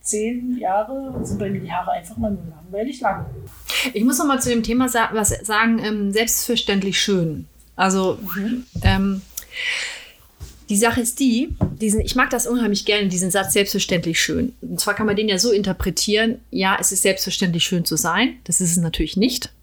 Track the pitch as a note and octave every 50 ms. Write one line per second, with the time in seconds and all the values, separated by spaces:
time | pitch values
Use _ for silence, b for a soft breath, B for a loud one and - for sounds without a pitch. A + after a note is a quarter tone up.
0 | _ - - G#3+ G#3+ A3+ B3 B3 A#3+ B3+ B3 A#3 G#3+ F#3 F#3+ G#3 G#3+ A3 C4+ C4+
1 | C4+ C4+ - - - - G3+ G3+ G#3 G3 G3 F#3 - E3+ E3+ F3+ F3+ F#3 F3+ F3
2 | - - A3 A3+ A3+ G#3+ G3+ F3 E3 E3+ D#3+ - - - F#3 G3+ A3+ C#4 D4 -
3 | C4 G#3 F3 E3 - - - - - - - - B B B B B C4 - G#3+
4 | G#3+ C4 D4 - E4 C#4+ C4+ C4 B3+ B3 A#3+ A#3 A3+ A3 A#3 B3 C4 B3 - A#3
5 | A3+ - F#3 A3 G#3 G3 - - - - G#3+ G#3 A3+ A#3 A3+ A3+ - G#3+ G#3+ G#3
6 | G3+ G3 G3 A3 A#3 A3+ - - - - A#3+ A3+ - - G3+ G3 F#3+ G3 F3+ -
7 | - - G3+ F#3 E3+ D#3+ D3+ - - - _ - - _ _ - F3+ F#3+ F#3+ G3
8 | F#3+ F#3 E3+ - G#3+ F#3+ F3 F#3+ G3 A3+ A#3+ B3 B3 - - - - G3 F#3+ F#3+
9 | G3 G3 G3 F#3+ - - - - B B B B B B B B B B B B
10 | B B B B - - _ _ - - - - - - G#3 G3 A3+ A#3 A#3 B3+
11 | A#3 - - - C#4 C4 A3+ A#3 C#4+ E4+ - - - - - - A3 G#3+ G3+ A3
12 | G3 - - B3+ C#4 C#4+ - A#3+ - - A#3+ B3 A#3 G#3 G3+ G#3 - - G#3 G#3
13 | G#3 F#3+ F3+ F3+ F#3 F#3 F#3 G3 F#3+ G3 - G#3 G3+ G3+ - G3 - - F#3+ F3
14 | - E3+ E3+ - - - D#3 E3 D#3+ - - - - - F3+ E3 - - G3+ -
15 | A3 G#3+ G3+ G3+ A3 G#3+ G3 F3+ A3+ A#3+ A3 G3+ G3+ G3 F3+ - - G3 E3 -
16 | - - G#3 G#3+ A3 A3+ A3+ - - - - - F#3+ F#3+ G3 - - - G3 F#3+
17 | - G3+ F#3+ F#3+ - G3 F3+ - G3+ F3+ E3 E3+ - - F#3 F3 E3+ - D#3+ D#3
18 | D#3 E3+ E3 F#3+ A#3+ - B3 - - - F3 - F#3 E3+ E3+ F#3+ E3+ E3 - -
19 | D#3+ D3+ - F#3+ G#3 C4 B3 - - - - -